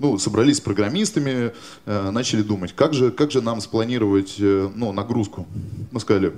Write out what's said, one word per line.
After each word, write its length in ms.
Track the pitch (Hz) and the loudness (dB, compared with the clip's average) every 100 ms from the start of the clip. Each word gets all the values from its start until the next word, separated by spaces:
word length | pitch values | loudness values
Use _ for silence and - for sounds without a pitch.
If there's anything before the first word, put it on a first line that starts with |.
ну, 180 | 143 98 | 0 0
собрались 380 | 110 104 139 143 | 0 4 4 4
с 40 | |
программистами, 920 | - 101 104 175 214 160 139 127 117 - - - - | 0 0 0 0 0 0 0 -2 -4 -6 -16 -16 -6
э, 240 | 104 98 | -4 -2
начали 320 | 113 123 110 | -2 0 0
думать, 300 | 104 98 87 | 0 -2 -4
как 220 | - 139 | 2 2
же, 160 | 139 123 | 4 2
как 200 | - 147 | 2 0
же 120 | 135 | 2
нам 180 | 117 113 | 0 -4
спланировать, 760 | 101 113 117 123 104 98 98 101 | -2 -2 -2 0 4 2 2 0
э, 300 | 101 98 98 | 2 2 0
ну, 180 | 104 117 | -4 -4
нагрузку». 540 | 98 107 117 104 - 87 107 - - - | -4 -2 -2 -2 -6 -10 -10 -10 -10 -8
Мы 80 | 123 | -6
сказали: 320 | - 98 92 | 2 2 2